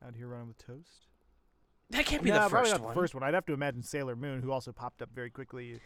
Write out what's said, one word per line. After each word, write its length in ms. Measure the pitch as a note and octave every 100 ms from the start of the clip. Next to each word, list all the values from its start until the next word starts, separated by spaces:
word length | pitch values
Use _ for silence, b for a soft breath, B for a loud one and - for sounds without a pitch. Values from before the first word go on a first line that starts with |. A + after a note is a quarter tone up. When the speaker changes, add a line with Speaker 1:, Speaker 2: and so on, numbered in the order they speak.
| B2+
Speaker 1:
out 80 |
here 140 | A#2 B2
running 200 | A#2+ A#2
with 100 | A2
toast. 260 | - C3 E3 - _ _ _ _ _ _ _ _ -
Speaker 2:
That 160 | C4+ D4
can't 160 | -
be 80 | F3
Speaker 1:
No, 40 | G#3+
Speaker 2:
the 120 | G#3
Speaker 1:
probably 220 | A3+ A#3
Speaker 2:
first 20 |
Speaker 1:
not 80 | G3 A2
Speaker 2:
one. 80 |
Speaker 1:
the 60 | E3
first 140 | F3
one. 80 | C3
I'd 120 | C3+
have 100 | F3+ F3
to 60 |
imagine 300 | C#3 C#3+ B2
Sailor 340 | - D3 C3 A#2
Moon, 240 | C#3+ C3
who 80 | B2+
also 200 | C3+ B2+
popped 300 | - B2 -
up 80 | B2
very 140 | B2+ A#2+
quickly. 480 | - C3 B2+ A#2+ A#2